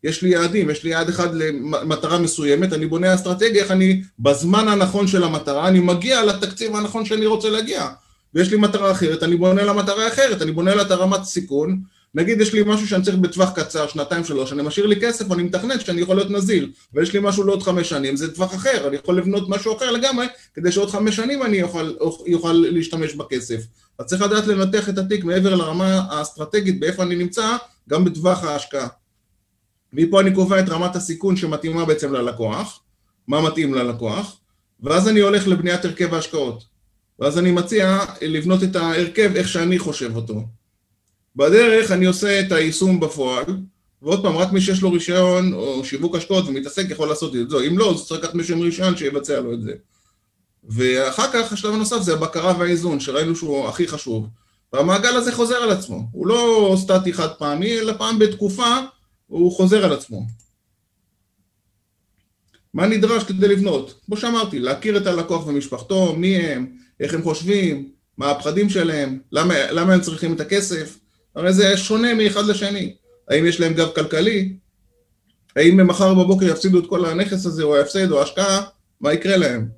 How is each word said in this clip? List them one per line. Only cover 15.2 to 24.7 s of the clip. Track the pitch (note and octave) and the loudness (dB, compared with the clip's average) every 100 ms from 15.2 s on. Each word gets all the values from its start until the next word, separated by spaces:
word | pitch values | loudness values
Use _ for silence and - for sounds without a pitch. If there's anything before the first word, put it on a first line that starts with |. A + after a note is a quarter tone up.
| G3 | -2
אני | F3 | -2
מתכנן | F3 F#3 A3+ C4 | 0 -2 -4 -4
שאני | - E3+ | -4 -4
יכול | F3 F#3+ | 0 0
להיות | G3 | 0
נזיל, | G3 F#3+ G3 C#3 - _ | -2 0 0 -2 -10 _
ויש | C3+ E3+ | -2 0
לי | G3+ | 0
משהו | G3+ G3 | 0 0
לעוד | G3 G3 | 0 0
חמש | F#3+ F3+ E3 | 0 -2 -2
שנים, | D3+ C3+ C#3 | -4 -4 -4
זה | D#3+ | -6
טווח | D#3+ F#3 | -4 -6
אחר, | F#3+ A3 B3 C#3+ | -2 -2 0 -2
אני | C#3+ | -4
יכול | - F3+ | 0 0
לבנות | F3+ G3+ F#3+ | 0 -2 -2
משהו | G3 A3 G#3+ | -4 -4 -4
אחר | B3+ | -2
לגמרי, | A#3 C4+ B3+ A#3+ - _ | -2 -2 -2 -4 -8 _
כדי | - F3 | -4 -2
שעוד | F3+ G3+ | 0 -2
חמש | G3 G#3+ G#3 | 0 -2 0
שנים | A#3 C#4 | -2 -2
אני | B3 G3 | 0 0
אוכל, | F3 E3+ D#3+ - E3 E3 - | 0 -4 -6 -4 -4 -4 -2
אוכל | E3+ E3+ | -2 2
להשתמש | E3 E3+ E3+ D#3+ E3 D#3 | 4 4 2 -2 -4 -6
בכסף. | D3 C#3+ B2+ A#2 A2+ A2 _ _ _ | -6 -6 -6 -6 -8 -8 _ _ _
אז | B2 | -6
צריך | F#3 | -2
לדעת | G3+ G#3+ G#3+ | 0 0 0
לנתח | G3 F#3+ | 0 2